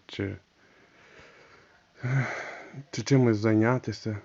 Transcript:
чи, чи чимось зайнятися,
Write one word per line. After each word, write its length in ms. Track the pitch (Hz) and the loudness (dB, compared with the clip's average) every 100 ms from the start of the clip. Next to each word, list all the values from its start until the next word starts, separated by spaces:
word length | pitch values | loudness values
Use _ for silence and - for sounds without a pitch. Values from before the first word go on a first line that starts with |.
| - | -8
чи, 320 | - 98 95 _ _ _ _ _ _ - - - - - - _ _ _ - 123 135 120 - - - - 135 - | -6 -6 -6 _ _ _ _ _ _ -20 -20 -20 -20 -20 -20 _ _ _ -8 -2 -2 -2 -6 -10 -14 -16 -18 -12
чи 100 | - | -8
чимось 360 | 110 139 123 104 | 2 4 6 4
зайнятися, 800 | 110 107 113 131 - 107 113 104 | 4 4 4 2 -2 -8 -8 -8